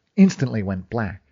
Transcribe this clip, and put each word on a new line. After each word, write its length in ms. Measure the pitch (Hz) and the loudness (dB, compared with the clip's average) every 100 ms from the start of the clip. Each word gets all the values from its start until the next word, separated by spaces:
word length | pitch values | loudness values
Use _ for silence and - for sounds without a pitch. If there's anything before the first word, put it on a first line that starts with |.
| _ - | _ 4
instantly 440 | 190 - 131 113 | 4 4 -4 -4
went 280 | 95 92 92 | -4 -6 -6
black. 340 | 117 104 95 _ | -6 -6 -8 _